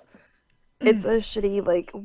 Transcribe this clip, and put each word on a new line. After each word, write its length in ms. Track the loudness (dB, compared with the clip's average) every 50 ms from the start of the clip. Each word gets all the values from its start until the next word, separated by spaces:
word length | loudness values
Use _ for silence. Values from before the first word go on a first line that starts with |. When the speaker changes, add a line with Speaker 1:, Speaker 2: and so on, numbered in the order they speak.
| -20 _ -20 -20 -20 _ _ _ _ _ _ _ _ _ _ _
Speaker 1:
it's 240 | 2 4 4 4 2
Speaker 2:
Mm. 120 | 0 0 0
Speaker 1:
a 40 |
shitty, 440 | -2 -4 -4 -2 -2 0 0 0 0
like, 260 | 0 0 0 -2 -6 -12 -16 -14